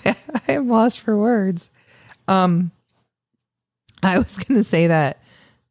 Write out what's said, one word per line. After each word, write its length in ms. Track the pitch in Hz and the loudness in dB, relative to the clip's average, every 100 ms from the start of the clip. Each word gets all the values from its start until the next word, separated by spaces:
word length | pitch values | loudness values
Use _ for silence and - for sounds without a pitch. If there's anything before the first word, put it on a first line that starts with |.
| - | -4
I 460 | - - 262 - | -4 -8 -8 -4
am 160 | 294 247 | -4 0
lost 300 | 226 233 - | 2 2 -2
for 180 | - 208 | -4 0
words. 540 | 220 226 190 170 - _ _ - - - - | 0 0 -2 -4 -10 _ _ -20 -20 -12 -2
Um, 440 | 190 180 175 175 _ _ _ _ _ _ _ _ _ _ _ _ - | 2 2 2 -2 _ _ _ _ _ _ _ _ _ _ _ _ -4
I 160 | 190 180 | -2 0
was 180 | - - | -2 -8
gonna 260 | - 247 | -2 0
say 240 | - 165 170 | 2 0 2
that, 300 | 160 139 - _ _ _ _ _ | 2 0 -4 _ _ _ _ _